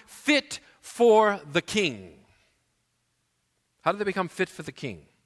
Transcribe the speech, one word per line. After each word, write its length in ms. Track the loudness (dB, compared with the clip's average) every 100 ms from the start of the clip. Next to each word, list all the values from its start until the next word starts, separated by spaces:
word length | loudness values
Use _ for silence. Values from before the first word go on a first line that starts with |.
| -20
fit 520 | -10 0 0 0 -12 -16 _
for 580 | -18 2 6 6 6 0 -2
the 120 | -4
king? 600 | -2 -2 -2 -4 -14 -20 _ _ _ _ _ _ _ _ _ _ _ _ _ _ _ _
How 100 | -4
do 60 | -2
they 80 | -4
become 240 | -4 -6
fit 180 | -4 -6
for 160 | -6
the 80 | -16
king? 360 | -12 -12 -12 -16 _